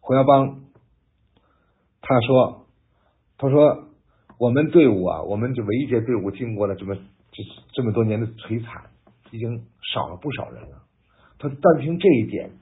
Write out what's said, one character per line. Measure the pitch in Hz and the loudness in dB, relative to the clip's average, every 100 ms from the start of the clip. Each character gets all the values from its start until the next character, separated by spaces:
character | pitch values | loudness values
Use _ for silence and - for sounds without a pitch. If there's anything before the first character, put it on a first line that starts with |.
胡 | - | 2
耀 | 131 | 2
邦 | 135 139 135 - - _ _ _ _ _ _ _ _ _ _ _ _ _ | 6 6 4 -4 -20 _ _ _ _ _ _ _ _ _ _ _ _ _
他 | - 131 | 0 0
说， | 117 131 117 - _ _ _ _ _ _ _ _ | 4 4 2 -2 _ _ _ _ _ _ _ _
他 | 139 | 0
说 | 147 147 - - _ _ _ _ _ | 6 6 4 -8 _ _ _ _ _
，“我 | 120 | 0
们 | 127 151 | 2 4
队 | 175 139 | 6 6
伍 | 98 | 4
啊， | 90 80 | -2 -4
我 | - 104 | -6 -4
们 | 120 | -4
这 | 131 | -4
维 | 101 117 | -4 -4
义 | 143 | 0
界 | 120 | -2
队 | 113 117 | -2 -4
伍 | 95 | -4
经 | 95 120 | -8 -8
过 | 104 101 | -4 -4
了 | |
这 | 95 98 | -4 -8
么， | |
这， | 95 - _ _ - 104 - _ | -10 -12 _ _ -18 -18 -18 _
这 | - | -6
么 | 120 | -2
多 | 113 | 0
年 | 110 107 | 0 0
的 | 113 | -4
摧 | - - 117 | -10 -8 -8
残， | 117 - - _ _ _ _ | -8 -16 -20 _ _ _ _
已 | 113 | -10
经 | 117 120 - _ - | -8 -8 -14 _ -8
少 | - - | -6 -6
了 | 90 | -8
不 | 151 | -10
少 | - - | -8 -12
人 | 57 - | -14 -20
了。” | - _ _ _ _ _ _ | -20 _ _ _ _ _ _
他 | 147 | -10
单 | 135 175 156 | 0 2 2
凭 | 139 175 | -2 0
这 | 202 | 2
一 | 131 101 | 2 0
点 | 90 90 - | -6 -12 -18